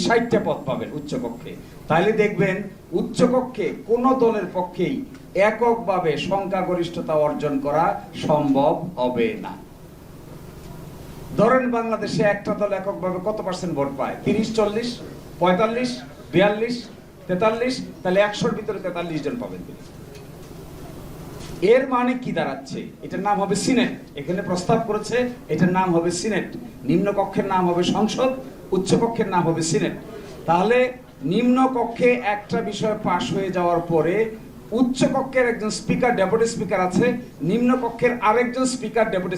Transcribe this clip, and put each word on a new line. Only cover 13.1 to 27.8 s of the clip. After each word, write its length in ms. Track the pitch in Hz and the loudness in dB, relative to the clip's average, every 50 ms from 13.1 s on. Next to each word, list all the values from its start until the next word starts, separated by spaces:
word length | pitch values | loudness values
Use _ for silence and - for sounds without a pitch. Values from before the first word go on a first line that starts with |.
| 185 180 180 | -4 -2 -4
কত 100 | 214 214 - 180 | -4 -4 -4 -4
পার্সেন্ট 260 | 190 170 - 180 165 147 | -6 -6 -4 -4 -4 -2
ভোট 120 | 139 139 135 - - | -2 -2 -2 -2 -4
পায়? 160 | 120 110 - - - | -4 -4 -4 -4 0
তিরিশ, 220 | - 208 220 226 - - | 0 2 2 0 0 2
চল্লিশ, 320 | 220 208 202 208 233 240 247 - - - - - - - - - - | 2 2 2 2 -2 -4 -4 -6 -8 -12 -14 -14 -16 -16 -10 -4 0
পঁয়তাল্লিশ, 520 | 170 185 185 202 220 226 226 247 254 247 - - - - - - - - - | 2 4 4 4 2 0 0 0 -2 -2 -4 -8 -12 -16 -18 -18 -6 0 4
বিয়াল্লিশ, 420 | 180 202 208 208 214 226 247 247 - - - - - - - - - - | 4 4 4 4 2 -2 -2 -4 -6 -8 -12 -18 -20 -20 -20 -20 -12 -6
তেতাল্লিশ, 480 | - 180 - 226 214 220 233 240 254 262 - - - - - | -4 0 2 2 2 2 2 -2 -2 -2 -4 -6 -10 -10 -4
তাহলে 180 | - 185 180 196 208 | -2 2 4 4 4
একশোর 260 | 208 - - - 233 208 | 2 2 0 -2 -2 -2
ভিতরে 220 | 202 214 220 196 190 185 | -2 -4 -6 -6 -6 -6
তেতাল্লিশ 340 | 180 - 175 170 170 156 147 139 | -6 -6 -6 -6 -4 -4 -4 -4
জন 100 | 143 127 120 | -4 -6 -6
পাবেন 200 | 107 92 92 92 90 | -8 -8 -10 -12 -12
তিনি। 140 | - - - - - - - - - - - - - - - - - - - - - - - - - - - - - - - - - - - - - - - 180 202 240 | -14 -16 -16 -18 -18 -18 -18 -18 -18 -18 -18 -18 -18 -18 -18 -18 -18 -16 -16 -16 -16 -16 -16 -16 -16 -16 -14 -14 -14 -14 -14 -14 -14 -14 -14 -12 -12 -6 0 4 6 6
এর 100 | 262 269 269 254 | 6 4 2 0
মানে 200 | 247 247 247 254 - - | 0 2 0 0 -2 -2
কি 80 | 220 165 | -4 -2
দাঁড়াচ্ছে? 420 | 165 143 139 135 131 - - - - - - - - - | -2 -2 -2 -4 -8 -10 -10 -10 -10 -10 -12 -14 -14 -12
এটার 160 | - - 180 - | -8 -6 -4 0
নাম 100 | 104 - 185 196 | 0 0 0 2
হবে 120 | 185 202 - - | 0 0 0 2
সিনেট। 280 | - 127 120 123 127 - - - - - 147 | 2 4 4 4 2 -2 -8 -14 -14 -12 -8
এখানে 220 | 139 160 180 196 196 196 | -6 -4 -4 -2 -2 -2
প্রস্তাব 300 | 180 180 - - 226 226 - - | -2 -2 2 2 2 2 2 0
করেছে 280 | 208 214 - - 226 247 247 247 - - - - 156 | -2 -2 -2 0 0 0 0 0 -4 -8 -6 -2 2
এটার 180 | 160 180 180 180 | 4 4 4 4
নাম 100 | 185 185 180 165 | 2 2 4 4
হবে 140 | 170 170 175 170 - | 2 2 2 -2 -2
সিনেট। 280 | - 220 202 170 - - - - - - - - - 131 | -2 -2 0 -2 -2 -4 -8 -12 -14 -14 -14 -8 -2 2
নিম্ন 180 | 160 190 202 202 202 202 | 2 2 2 2 2 0
কক্ষের 280 | 196 196 - 185 185 196 190 | 0 0 0 -2 0 2 2
নাম 100 | 185 180 175 | 2 2 2
হবে 140 | 175 175 | 2 2